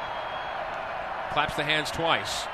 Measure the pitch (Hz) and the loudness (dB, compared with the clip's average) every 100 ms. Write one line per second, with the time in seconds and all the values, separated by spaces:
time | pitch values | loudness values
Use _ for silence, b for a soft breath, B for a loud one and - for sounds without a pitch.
0 | - - - - - - - - - - | -4 -4 -4 -4 -4 -4 -4 -4 -4 -4
1 | - - - 147 151 - 147 156 147 - | -4 -4 0 2 2 2 2 4 2 2
2 | 165 123 95 - - | 4 4 4 -2 -4